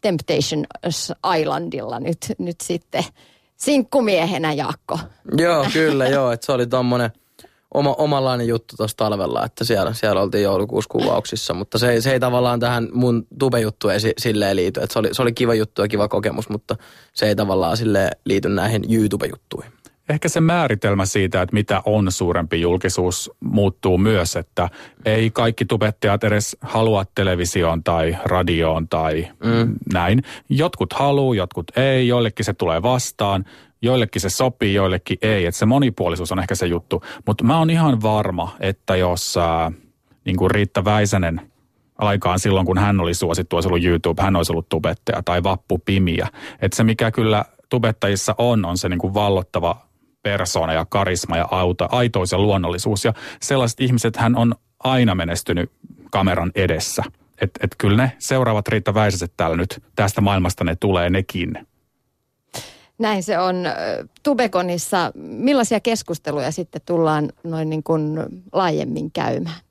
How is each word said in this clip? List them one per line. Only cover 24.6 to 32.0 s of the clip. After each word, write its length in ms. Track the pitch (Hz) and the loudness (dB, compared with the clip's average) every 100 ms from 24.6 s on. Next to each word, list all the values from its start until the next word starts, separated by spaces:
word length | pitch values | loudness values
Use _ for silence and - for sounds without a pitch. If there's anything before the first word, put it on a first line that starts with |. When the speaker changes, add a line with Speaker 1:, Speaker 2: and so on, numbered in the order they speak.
| 87 - - _ - | -4 -4 -20 _ 0
Speaker 3:
ei 240 | 110 110 | 2 2
kaikki 340 | 113 117 107 107 | 0 0 0 -2
tubettajat 580 | 110 107 - 107 101 | 0 0 0 0 0
edes 340 | 110 104 - - | 2 0 -2 -8
halua 420 | - 113 113 104 95 - | -6 0 2 2 0 -2
televisioon 680 | 95 90 87 95 82 82 | 0 0 0 0 0 0
tai 340 | 80 85 80 85 95 | 0 0 0 -2 0
radioon 640 | 90 90 82 80 80 80 | 0 2 2 2 0 -2
tai 400 | 82 80 78 85 - | -2 0 -2 -6 -6
Speaker 2:
Mm. 320 | 110 117 117 107 - | -2 2 0 -2 -4
Speaker 3:
näin. 300 | 92 87 117 - - _ | -2 2 2 0 -12 _
Jotkut 440 | 135 165 - 101 | 0 0 -2 -6
haluu, 400 | - 139 143 135 | 0 2 2 2
jotkut 380 | 113 87 - 85 - | 0 -2 -6 -6 0
ei, 300 | 135 131 | 2 4